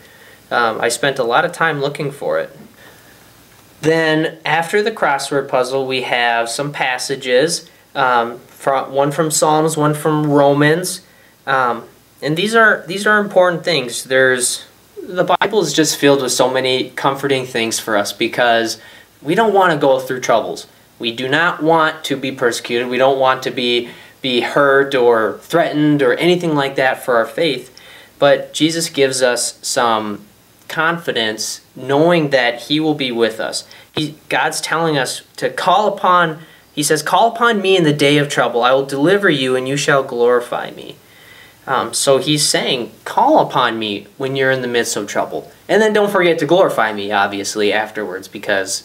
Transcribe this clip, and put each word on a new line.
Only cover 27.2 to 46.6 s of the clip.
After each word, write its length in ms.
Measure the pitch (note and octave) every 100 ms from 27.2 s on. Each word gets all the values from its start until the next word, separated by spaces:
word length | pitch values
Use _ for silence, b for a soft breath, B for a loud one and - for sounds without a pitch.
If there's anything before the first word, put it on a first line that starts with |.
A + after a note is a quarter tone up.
| A2+
faith. 480 | - E3 B2 - - B B B -
But 340 | C#3+ C#3 -
Jesus 360 | - D3+ E3 D#3+
gives 320 | C#3 C3+ B2+
us 360 | B2+ A#2+ - - -
some 600 | C3+ A#2+ A2 G#2+ G2+ - _ _ _ -
confidence 920 | D#3+ D#3+ E3+ C#3+ A#2+ A2 A2 - - _ -
knowing 540 | B2+ C#3 E3 F3 D3
that 320 | C3+ A#2+ -
he 180 | - D3+
will 120 | D#3
be 180 | D3 B2+
with 260 | A#2 A2+ G#2+
us. 260 | D2 - - B B -
He, 220 | D3 - -
God's 320 | C3+ D3+ D#3
telling 380 | - D#3+ E3 D3
us 260 | B2+ - - -
to 120 | B2+
call 380 | - F3+ F#3 G#3+
upon, 520 | - F#3+ F3+ E3 D#3 B B B
he 100 | -
says, 180 | D3 D3+
"Call 280 | D3+ F3+ A3+
upon 280 | A3+ A#3 G#3+
me 160 | F#3+ F#3
in 80 | D#3
the 80 |
day 240 | D3 C#3+ D3
of 100 | C#3+
trouble. 320 | - A#2+ A#2
I 120 | A#2+
will 120 | C3+ C3+
deliver 440 | C#3 D3+ G3+ G3
you 260 | C#3+ C3 B2+
and 120 | C3
you 100 | C#3+
shall 260 | D3+ C#3
glorify 680 | C3 A#2+ A#2+ B2 - - -
me." 260 | - - - B B B B B B -
Um, 280 | B2+ A2+
so 240 | - - C3+
he's 280 | C3+ D3 -
saying, 460 | E3 A3+ C3+ G#2+ - -
"Call 340 | - B3 C#4+
upon 400 | D3 C#3+ B2 A2+
me 280 | G#2+ G2+ - -
when 180 | C3+ C3+
you're 160 | C3
in 100 | C3
the 60 | B2
midst 280 | A#2+ A2+ A#2
of 100 | G2+
trouble. 420 | A2 - E3 - B B
And 140 | G3
then 120 | A3
don't 180 | G#3 G3+
forget 280 | G3 F3 E3
to 60 | D3
glorify 460 | F3